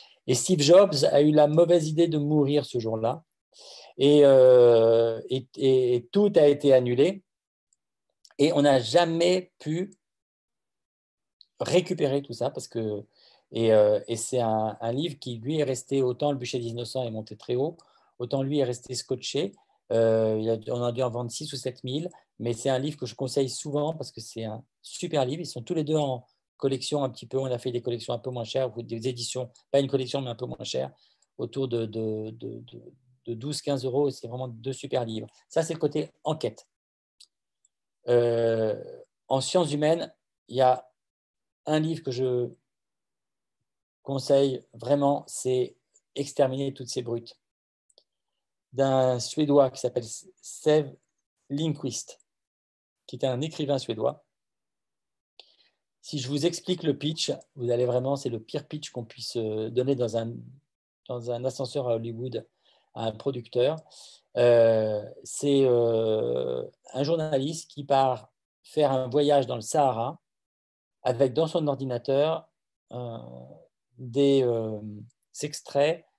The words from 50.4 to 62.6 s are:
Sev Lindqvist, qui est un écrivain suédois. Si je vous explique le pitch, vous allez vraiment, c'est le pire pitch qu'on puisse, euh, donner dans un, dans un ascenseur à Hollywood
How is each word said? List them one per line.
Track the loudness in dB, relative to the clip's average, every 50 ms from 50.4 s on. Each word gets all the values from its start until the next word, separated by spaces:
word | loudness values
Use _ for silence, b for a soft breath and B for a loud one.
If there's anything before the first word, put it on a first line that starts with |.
Sev | -20 -20 -20 -4 0 2 2 2 2 -2 -6 -18 _ _ _ _ _ _ _ _ _ -8
Lindqvist, | -6 -4 -4 -4 -4 -4 -6 -8 -8 -10 -12 -14 -18 -20 _ _ _ _ _ _ _ _ _ _ _ _ _ _ _ _ _
qui | -18 -8
est | -6 -4
un | -4 -2 -4
écrivain | -6 -6 -6 -6 -4 -4 -4 -4
suédois. | -4 -6 -6 -4 -4 -4 -4 -6 _ _ _ _ _ _ _ _ _ _ _ _ _ _ _ _ _ _ _ _ _ _ _ b b b b b b b b b _ _ _ _
Si | -14 -10 -8 -8
je | -6 -4
vous | -2 -2 0
explique | -2 -2 -4 -4 -4 -4 -2 0
le | -2 -2 -2
pitch, | -2 -6 -4 -4 -4 -4 -4 -6 -10 _ _
vous | -8 -4 -2
allez | 0 0 0
vraiment, | 0 0 0 0 -2 -2
c'est | -4 -4 -6
le | -6 -8
pire | -8 -8 -10 -10 -8 -8
pitch | -10 -12 -12 -12
qu'on | -12 -12 -12
puisse, | -12 -14 -14 -14 -10 -8 -6
euh, | -6 -4 -4 -6 -6 -4
donner | -2 -2 0 0 0
dans | 0 -2 -2 -2 -4
un, | -4 -6 -8 -12 -14 -18 -20 -20 _ _ _ _ _ _ _ _ _ -12
dans | -12 -10 -8 -8
un | -6 -6 -6
ascenseur | -6 -6 -6 -8 -8 -6 -6 -4 -2
à | -2
Hollywood | -2 -4 -6 -8 -8 -8 -8 -8 -8 -10 -12 _ _